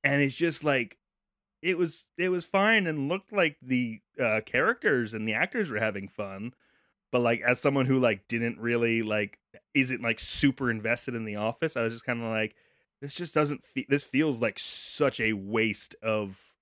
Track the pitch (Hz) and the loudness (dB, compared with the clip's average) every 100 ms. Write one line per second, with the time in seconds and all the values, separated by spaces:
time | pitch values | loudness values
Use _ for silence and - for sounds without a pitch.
0 | 143 143 139 131 165 143 151 135 117 _ | 2 2 2 0 -2 0 0 0 -2 _
1 | _ _ _ _ _ _ 170 175 170 - | _ _ _ _ _ _ -4 0 -2 -4
2 | _ - 180 180 - 190 208 226 180 156 | _ -4 -2 -2 0 2 4 4 2 -2
3 | 135 190 _ 208 165 147 127 127 120 110 | -2 -4 _ 0 0 -2 0 0 0 -6
4 | _ - 120 110 - 131 170 254 208 135 | _ -2 0 0 0 2 2 2 2 2
5 | 110 113 110 110 180 - 180 107 110 101 | 0 -4 -2 -2 -2 -2 -2 0 0 -2
6 | 98 - 101 95 113 _ _ _ _ _ | -10 -10 -10 -8 -10 _ _ _ _ _
7 | _ 123 120 120 117 127 147 139 131 131 | _ 2 2 2 2 2 4 4 4 4
8 | 123 98 _ 117 117 110 117 120 117 113 | 4 2 _ -2 -2 -2 0 2 2 2
9 | 107 107 104 - _ - _ 135 127 127 | 2 0 -2 -8 _ -20 _ 0 2 0
10 | 117 113 - - 139 131 127 110 110 120 | -2 -4 -4 2 2 2 -2 -2 -2 -2
11 | - 120 110 104 110 123 160 127 113 113 | -2 -6 -6 -2 -4 -2 -4 -2 -2 -4
12 | - 120 117 110 110 _ _ _ _ _ | -6 -4 -2 -2 -2 _ _ _ _ _
13 | 143 - 175 156 147 147 - 135 - 143 | -10 -8 -2 2 2 -2 -6 -8 0 0
14 | - 139 156 120 117 - - - - - | 0 0 2 2 -2 -2 -8 -6 -8 0
15 | 143 - 110 107 98 110 113 101 - - | 0 2 0 0 -2 0 0 -2 -10 -8
16 | 110 107 101 95 - _ | -2 -2 -4 -10 -20 _